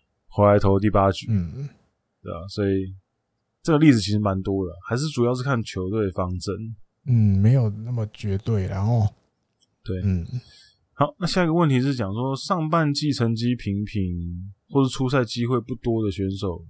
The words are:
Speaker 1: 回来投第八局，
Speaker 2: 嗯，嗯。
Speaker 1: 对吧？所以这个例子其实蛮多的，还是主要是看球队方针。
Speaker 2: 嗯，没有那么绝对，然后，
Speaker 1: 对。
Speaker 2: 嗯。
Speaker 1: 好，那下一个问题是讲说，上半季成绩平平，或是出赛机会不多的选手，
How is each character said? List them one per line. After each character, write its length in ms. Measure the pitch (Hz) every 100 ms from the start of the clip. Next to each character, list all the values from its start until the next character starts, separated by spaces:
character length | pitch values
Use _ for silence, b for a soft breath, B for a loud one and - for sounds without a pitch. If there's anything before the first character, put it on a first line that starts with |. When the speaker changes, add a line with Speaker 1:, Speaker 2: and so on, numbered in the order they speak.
| _ _ _
Speaker 1:
回 180 | - 104
来 100 | 104
投 220 | 101 98
第 100 | 104
八 220 | 101 98
局， 160 | 92 -
Speaker 2:
嗯， 220 | 104 85 127
嗯。 120 | 139 - _ _ _ _
Speaker 1:
对 80 | 98
吧？ 160 | 87 95
所 220 | - 98
以 260 | 98 95 98 _ _ _ _ _ _
这 120 | -
个 60 | 147
例 120 | 156
子 80 | 117
其 120 | 95
实 80 | 107
蛮 220 | 101 95
多 240 | 98 98 90
的， 60 | 85 -
还 80 | 120
是 120 | 156
主 180 | 127 120
要 100 | 127
是 80 |
看 180 | 127 123
球 280 | 110 95 92
队 200 | 110 101
方 180 | 92 90 90
针。 160 | 101 92 113 113 - _ -
Speaker 2:
嗯， 300 | 117 104 95
没 100 | 107
有 180 | 135 110
那 220 | 104 113
么 160 | 123 104
绝 240 | - 104 98
对， 280 | - 110 92
然 180 | 95 104
后， 200 | 120 101 - _ _ _ _ _ _
Speaker 1:
对。 160 | - 92 98
Speaker 2:
嗯。 200 | 92 85 123 b b b b _
Speaker 1:
好， 200 | - 143 -
那 80 | 175
下 160 | 190
一 40 | 170
个 60 |
问 140 | 165 160
题 140 | 127
是 120 | 135
讲 200 | 127 95
说， 200 | 107 131 135
上 340 | - 185 156
半 240 | 170 151
季 180 | 143 151
成 240 | - 117 113
绩 180 | 120 120
平 280 | 101 98
平， 720 | 104 107 92 87 85 87 95 - _
或 120 | 139
是 80 | 135
出 200 | - 131
赛 160 | 139 120
机 200 | 120 117
会 140 | 123
不 160 | 110 120
多 260 | 120 113 107
的 40 |
选 220 | 98 98
手， 320 | 95 98 80 85